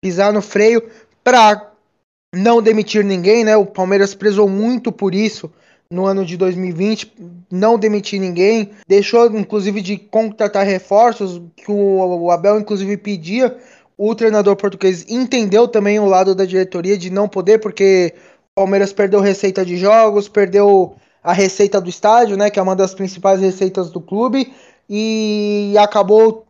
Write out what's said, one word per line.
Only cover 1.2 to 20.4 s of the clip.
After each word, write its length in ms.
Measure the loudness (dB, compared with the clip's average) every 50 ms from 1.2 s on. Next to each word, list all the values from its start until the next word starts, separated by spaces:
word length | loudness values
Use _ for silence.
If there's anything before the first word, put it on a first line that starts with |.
| _
pra 500 | 2 4 6 6 6 4 2 -4 -20 _ _ _ _ _ _ _ _ _ _ _ _ -8
não 260 | -2 0 2 2 4
demitir 420 | 4 2 2 0 -2 -2 -2 -2 0
ninguém, 400 | 0 -2 -2 2 2 2 2 2
né? 140 | 2 2
O 80 | 2 2
Palmeiras 500 | 0 -4 -6 -4 -2 0 0 0 -2 -4
prezou 320 | -4 -2 -2 2 2 0
muito 460 | 0 0 -2 -2 -2 -4 -4 -4 -6 -8
por 220 | -4 -6 -4 -2
isso 360 | -2 -4 -4 -4 -8 -18 -20 _ _ _ _ _ _ _ _
no 140 | -8 -4 -2
ano 220 | -2 -2 -2 -4
de 100 | -6 -4
dois 180 | -4 -2 -2 -2
mil 160 | -4 -6 -8
e 20 | -6
vinte, 380 | -4 -2 -4 -4 -4 -8 -16 _ _ -20 -20 -20 -20 -18 _
não 280 | -6 -2 0 0 0 2
demitir 420 | 0 0 -2 -2 -6 -6 -8 -6
ninguém, 500 | -6 -6 -2 0 2 2 2 0 -2 -6 -10 _ _
deixou, 480 | _ 2 2 2 2 2 2 2 4 2
inclusive, 460 | -2 -6 -4 -4 -4 -4 -2 -4 -6
de 160 | -6 -6 -8
contratar 720 | -8 -8 _ -4 -2 -2 -2 -4 -4 -4 -4 -2 -2 -2
reforços, 760 | 0 -2 -4 -4 0 2 4 4 4 2 -2 -8 -10 -10 -12 -16 -20 _
que 140 | _ -10 -6
o, 540 | -4 -2 0 0 0 0 0 -2 -2 -4 0
o 60 | 0
Abel, 300 | -2 2 2 2 2 2
inclusive, 380 | 0 -4 -6 -6 -4 -6 -6 -6
pedia. 580 | _ -8 -10 -8 -8 -6 -2 0 0 -2 -2 -6 -20 _ _ _ _ _ _
O 160 | _ -4 -4 -2
treinador 440 | 0 0 0 2 2 2 2 0
português 500 | 0 -2 -6 -6 0 -2 -2 -2 -2 -8 -8
entendeu 600 | -4 -4 -4 -2 -2 -2 -2 0 2 2 2 2
também 320 | 2 -2 0 0 0 0
o 60 | 2
lado 280 | 2 2 2 2 2 0
da 100 | 0 -2
diretoria 540 | -2 0 -2 -2 -2 -6 -8 -2 -2 -2 -2
de 120 | -2 -6
não 180 | -4 -4 -4 -2
poder, 320 | -4 -6 0 2 2 2
porque 520 | 2 -4 -4 0 2 4 4 4 2 0 -4 -10 _ _ _ _ _ _
o 120 | _ -2 -2
Palmeiras 300 | 0 2 0 0 -2 -2
perdeu 280 | -2 -2 0 2 2
receita 440 | 2 2 0 0 -2 -4 -2 -2 -4
de 120 | -4 -4
jogos, 500 | -2 2 4 4 4 4 4 2 -2 -4
perdeu 720 | -2 _ -2